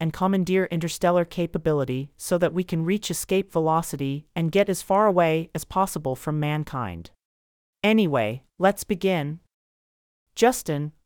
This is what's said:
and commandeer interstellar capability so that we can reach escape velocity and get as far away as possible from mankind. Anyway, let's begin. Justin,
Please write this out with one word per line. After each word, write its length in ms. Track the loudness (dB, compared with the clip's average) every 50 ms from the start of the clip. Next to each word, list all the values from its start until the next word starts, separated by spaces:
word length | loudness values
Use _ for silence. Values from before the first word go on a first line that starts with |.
and 100 | -6 -4
commandeer 540 | -2 0 0 0 2 2 0 2 2 0 0 0
interstellar 560 | -2 -4 -4 -4 -4 0 2 2 4 2 0
capability 840 | -2 -2 -4 -4 -2 -4 -2 0 0 0 0 0 -2 -4 -4 -6 -8 _
so 220 | -12 -4 -2 0 2
that 160 | 2 2 0
we 100 | 0 -2
can 220 | -2 -2 -2 0
reach 240 | 0 -2 -2 -2 -4
escape 420 | -6 -6 -4 -2 0 -2 -2 -2
velocity 720 | -2 0 2 2 2 0 0 -2 -6 -6 -4 -4 -4 -6 -8 _ -4
and 160 | -2 -2 2
get 200 | 2 2 2 2
as 100 | 0 -4
far 260 | -2 0 2 4 4
away 440 | 4 4 4 4 4 2 0 -2 -4 -8
as 120 | -10 -10
possible 500 | -4 -2 0 0 0 -2 -4 -4 -4 -4
from 240 | -4 -4 -4 -2 -2
mankind. 720 | 0 -2 -2 -2 -4 -6 -6 -6 -6 -6 -8 -10 -14 -16 _ _ _ _ _ _ _ _ _ _ _ _ _ _
Anyway, 600 | 2 4 4 4 4 4 2 2 0 0 -4 -8 -12 _ _ 2
let's 260 | 2 2 2 0 -2
begin. 560 | -6 -4 -2 0 0 0 0 -2 -4 -6 -10 _ _ _ _ _ _ _ _ _ _ _ _ _ _ _ _ _ _ _
Justin, 580 | 2 4 4 4 2 -2 -4 -4 -4 -4 -6 -10 _ _